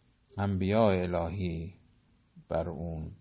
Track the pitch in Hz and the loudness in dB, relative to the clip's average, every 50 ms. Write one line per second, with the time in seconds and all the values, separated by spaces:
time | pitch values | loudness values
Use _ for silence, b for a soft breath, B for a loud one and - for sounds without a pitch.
0 | _ _ _ _ _ _ - 98 101 98 98 92 95 95 104 110 113 104 95 90 | _ _ _ _ _ _ -6 -2 -2 0 0 2 2 4 4 6 6 6 4 4
1 | 90 87 87 85 85 85 90 101 92 87 82 82 82 92 - - _ _ _ _ | 2 0 0 0 -2 -2 -4 -4 -4 -4 -4 -4 -8 -10 -12 -16 _ _ _ _
2 | _ _ _ _ _ _ _ - - - 85 82 82 85 82 73 85 85 82 80 | _ _ _ _ _ _ _ -16 -8 -4 -2 -2 -2 -2 -4 -6 -6 -6 -6 -6
3 | 78 80 - - | -8 -10 -12 -14